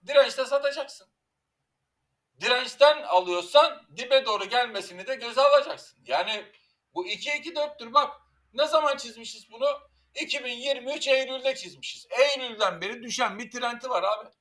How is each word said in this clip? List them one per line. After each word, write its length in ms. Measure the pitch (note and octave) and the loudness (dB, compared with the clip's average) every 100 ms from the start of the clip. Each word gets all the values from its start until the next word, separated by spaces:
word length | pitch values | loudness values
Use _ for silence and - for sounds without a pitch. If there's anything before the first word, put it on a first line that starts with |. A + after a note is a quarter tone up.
| - | 2
dirençte 380 | C#4+ C4 C4 C4 | 4 4 0 -2
satacaksın. 600 | C#4 C#4+ D4 C4+ - - _ _ _ _ _ _ _ _ _ _ _ _ _ | -2 -2 -4 -10 -14 -20 _ _ _ _ _ _ _ _ _ _ _ _ _
Dirençten 640 | G3 B3 B3+ - C#4+ D4+ | 0 0 0 6 6 6
alıyorsan 840 | - F3+ F3+ F3+ F3 C#4+ D#4+ - - D3+ | 2 2 2 -2 4 6 6 2 -14 -14
dibe 280 | B3 C4+ A3+ | 0 2 2
doğru 200 | G#3 F#3+ | -2 0
gelmesini 600 | B3 A#3+ G3+ F3 F3+ G3 | 0 0 -4 -10 -12 -8
de 80 | C4 | -8
göze 260 | A#3 A#3 | -2 4
alacaksın. 580 | C#4 C#4+ - - - _ - | 6 6 4 -4 -14 _ -2
Yani 400 | C#3+ F#3+ G#3+ G#3 _ _ _ _ | -2 0 -4 -8 _ _ _ _
bu 140 | - F4+ | -10 -8
iki 240 | G#3 C#4 | -8 -6
iki 240 | D4 D#4 D4+ | -6 -6 -6
dörttür. 380 | D4 D4 A3+ | -6 -6 0
Bak 280 | C4 C4+ - _ _ _ | 2 2 -4 _ _ _
ne 140 | A3+ D4+ | -4 0
zaman 300 | D#4 D4+ C4+ | 2 0 -2
çizmişiz 540 | A#3+ A3+ A3+ - - | -6 -14 -16 -16 -18
bunu? 280 | A3 C#4 C#4 - _ _ C4 | -4 -2 -2 -8 _ _ -12
İki 280 | D#4 D4 | -6 -6
bin 100 | B3 | -6
yirmi 400 | A#3+ C4+ C4 B3 | -8 -4 -4 -4
üç 140 | D4 C#4 | -6 0
Eylül'de 480 | C4 C4 C4 B3+ C4 | 0 0 -4 -4 -4
çizmişiz. 520 | F#3 - - - - | -8 -14 -14 -14 -6
Eylül'den 720 | - C#4+ C4+ B3+ A3 G3+ E3+ | 2 2 2 -6 -2 -2 -2
beri 220 | F#3 A#3+ | -6 -8
düşen 360 | A#3 A#3 A#3 G3 | -8 -2 -2 -2
bir 120 | A#3 | -10
trendi 380 | B3 A#3+ A#3 B3+ | -6 -6 -6 -4
var 140 | G#3+ | -2
abi. 260 | F#3+ G#3+ G#3+ _ | 0 -2 -6 _